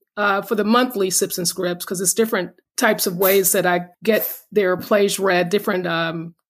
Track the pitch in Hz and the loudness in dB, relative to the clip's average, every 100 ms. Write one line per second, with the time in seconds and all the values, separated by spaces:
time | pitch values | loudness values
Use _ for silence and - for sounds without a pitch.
0 | _ - 202 196 202 214 208 240 254 202 | _ -2 0 0 0 0 2 2 2 0
1 | 190 - 185 - 175 - 180 175 - 180 | 0 0 -2 -2 -4 -2 -4 -4 -6 -4
2 | 196 - 226 202 180 - _ - 226 214 | -2 0 0 -2 -4 -10 _ 0 0 2
3 | 202 175 190 196 190 196 180 175 175 _ | -2 0 4 4 4 2 2 0 -4 _
4 | 220 214 - - - 208 185 180 - 208 | 0 0 -2 -10 -4 0 2 0 0 2
5 | 202 - 190 180 175 202 214 185 175 165 | 2 0 0 2 2 0 0 -2 -2 -2
6 | 165 165 165 - | -4 -6 -10 -16